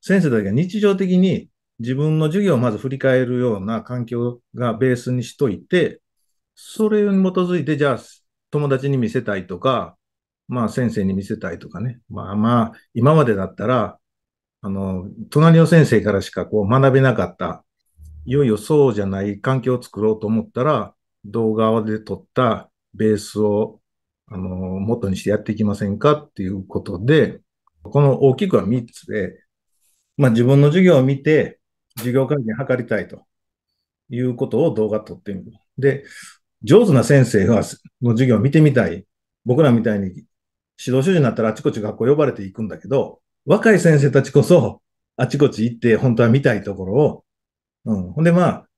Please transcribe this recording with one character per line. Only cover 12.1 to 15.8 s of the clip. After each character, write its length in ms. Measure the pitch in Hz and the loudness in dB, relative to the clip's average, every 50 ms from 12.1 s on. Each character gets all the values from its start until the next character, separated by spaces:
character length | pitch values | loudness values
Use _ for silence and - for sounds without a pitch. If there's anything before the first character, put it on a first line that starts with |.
| - 95 98 92 | -14 -14 -12 -8
あ 40 | 101 | -4
ま 260 | 107 107 117 120 120 | -2 0 2 2 2
あ、 100 | 113 - - - _ _ _ | 0 -2 -6 -18 _ _ _
今 200 | 120 117 147 156 | 0 2 4 4
ま 100 | 160 147 | 4 4
で 100 | 123 107 | 2 0
だ 100 | 95 92 | -2 -2
っ 100 | 92 - | -8 -8
た 120 | - 101 | -6 -4
ら、 320 | 113 127 123 107 95 - _ _ _ _ _ _ _ _ _ _ _ _ _ | -2 -2 -2 -2 -4 -8 _ _ _ _ _ _ _ _ _ _ _ _ _
あ 80 | - 101 | -12 -10
の、 380 | 98 98 98 95 95 92 90 101 - 113 110 - | -8 -6 -6 -6 -6 -8 -10 -12 -16 -16 -18 -2
隣 280 | - 143 156 165 165 | 2 4 6 6 6
の 100 | 165 165 | 6 6
先 180 | 156 175 165 | 6 6 4